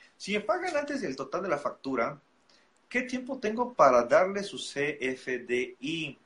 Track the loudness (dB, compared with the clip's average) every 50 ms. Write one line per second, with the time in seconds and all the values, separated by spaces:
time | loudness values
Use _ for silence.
0 | -20 -20 _ -12 -6 -4 -2 -2 0 0 -2 -2 -2 -2 -2 -2 -2 -2 -4 -4
1 | -4 -4 -6 -6 -6 -6 -6 -4 -2 -2 -2 -2 -2 -4 -6 -6 -6 -4 -2 0
2 | 0 -2 -4 -8 -14 _ _ _ _ _ _ _ _ _ _ _ _ _ -4 -4
3 | -2 -2 -4 -6 -6 -6 -6 -4 -2 -2 0 0 -2 0 4 6 8 8 8 8
4 | 6 6 6 6 6 4 2 -2 -6 -6 -8 -10 -10 -8 -4 -2 -2 -2 -2 -2
5 | -4 -4 -4 -4 -6 -6 -6 -6 -2 -2 0 0 0 -2 -6 -8 -8 -6 -6 -4
6 | -6 -8 -10 -14 _